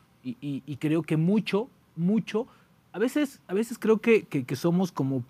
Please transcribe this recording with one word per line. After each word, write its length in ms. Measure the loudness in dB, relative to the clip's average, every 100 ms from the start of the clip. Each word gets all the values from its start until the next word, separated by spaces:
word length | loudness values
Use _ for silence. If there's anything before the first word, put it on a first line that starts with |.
| _ _
Y, 120 | -14 -10
y, 240 | -8 -8 -8
y 120 | -6
creo 240 | -2 -2
que 140 | 0 0
mucho, 520 | 2 2 0 -2 -4 _ _
mucho, 540 | -4 0 0 0 -4 -6 -12 _ _ _
a 60 | -4
veces, 420 | -2 0 -2 -4 -6
a 80 |
veces 240 | -4 -2 -2
creo 200 | 2 2
que, 260 | 6 4
que, 180 | 4 -4
que 140 | -4 -2
somos 340 | 2 2 0
como 320 | 0 -2 -2 -4